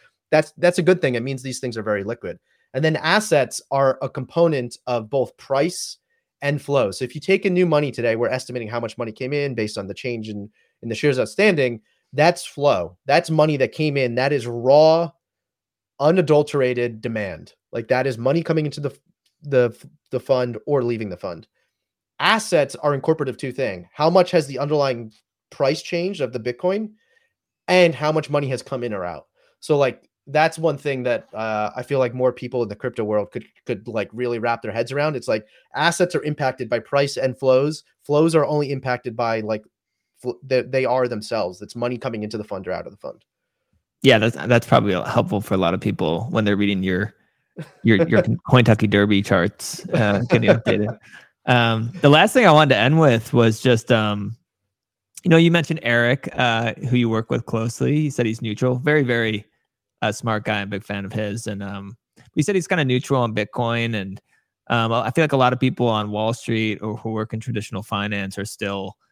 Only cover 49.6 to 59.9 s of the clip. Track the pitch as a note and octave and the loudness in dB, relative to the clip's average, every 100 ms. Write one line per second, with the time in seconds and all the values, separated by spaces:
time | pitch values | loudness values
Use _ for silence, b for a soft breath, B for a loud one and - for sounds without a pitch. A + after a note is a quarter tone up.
49.6 | - - - D#3+ G#2 G2+ B2 E3 A2 A2+ | -12 -12 -4 0 2 0 2 2 4 2
50.6 | - G2+ G#2+ - B B B B - B2 | 2 0 -2 -6 B B B B 2 4
51.6 | A#2 A2+ A#2 - C#3+ D3+ G#3+ C4 G3+ D3+ | 4 0 -4 2 6 8 6 6 6 8
52.6 | D3+ G#2+ B2 D#3+ D3+ A2+ - B2 A2+ G#2+ | 6 4 4 6 6 4 2 4 4 4
53.6 | C3 A2+ - A2+ G#2+ G#2 G#2 A#2 _ _ | 2 2 0 -2 -2 -4 -8 -12 _ _
54.6 | _ _ _ _ _ - F3 E3 E3 E3+ | _ _ _ _ _ -4 4 6 6 4
55.6 | D3+ D#3+ A#2 A#2+ A#2+ A#2+ - - B2 A2+ | 0 -4 0 0 2 0 -4 -2 0 0
56.6 | A#2 - A#2+ B2 A#2 A2+ A2+ A#2+ - A2+ | -2 -4 -2 0 2 0 -2 -4 -4 -4
57.6 | A#2 - B2+ D3+ D3+ C3 A2+ A2+ A2+ - | -4 -2 -2 0 -2 -2 -2 -4 -6 -2
58.6 | B2+ B2 C#3+ D3+ B2 A#2 A2+ G#2+ - _ | -2 0 0 2 2 0 -2 -4 -8 _
59.6 | _ _ _ | _ _ _